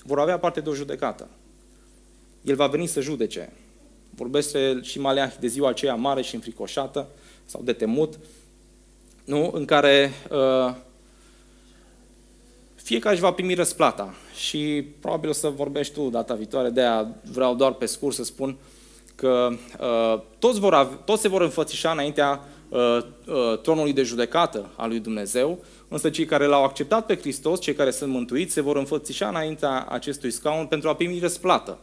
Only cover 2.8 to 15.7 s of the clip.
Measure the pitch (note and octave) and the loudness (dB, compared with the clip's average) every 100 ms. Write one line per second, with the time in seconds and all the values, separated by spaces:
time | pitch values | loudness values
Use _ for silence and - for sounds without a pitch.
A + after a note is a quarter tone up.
2.8 | E3 D3+ C3+ C#3+ A2 F#2 E2+ - - - | -2 -2 -2 -2 -4 -4 -12 -16 -20 -20
3.8 | - - - - A#2+ C#3 D3 C#3+ C3+ C3 | -20 -20 -20 -12 -4 -2 0 0 0 0
4.8 | B2 C#3 C#3 C#3 C3+ - B2 B2 C#3 A#2+ | -4 -4 0 0 0 -2 -4 0 0 0
5.8 | C#3 A#2+ C3+ C#3 B2 A#2 A2+ - G2+ - | -2 0 0 -2 -4 -8 -12 -12 -8 -6
6.8 | C3+ - C3+ - - - - - B2 A2+ | -6 -6 -8 -12 -20 -20 -16 -8 -4 -2
7.8 | A2 B2 D#3 - - - - - - _ | 0 0 0 -4 -20 -20 -20 -20 -20 _
8.8 | _ _ - - - C#3+ E3+ E3+ C3+ D3+ | _ _ -20 -18 -4 -2 0 -2 2 6
9.8 | C#3+ C#3 C#3 C3+ - D3 C3 C3 B2+ B2+ | 8 8 6 0 -4 2 4 4 2 -2
10.8 | - - - - - - - - - - | -14 -20 -20 -20 -20 -20 -20 -20 -20 -20
11.8 | - - - - - - - - - - | -20 -20 -20 -20 -20 -20 -20 -20 -20 -14
12.8 | - A3+ A3 F#3 F3+ F3+ F#3 F3+ E3+ - | -4 0 2 2 2 2 0 0 0 2
13.8 | D3 - G2 - - - - D3+ D3+ D3 | 2 2 -6 -12 -18 -10 -6 -4 -2 -2
14.8 | C#3+ - - E3 D#3 D3 D#3 C#3 C#3+ | -4 -8 -4 -4 -2 -2 -2 -2 -4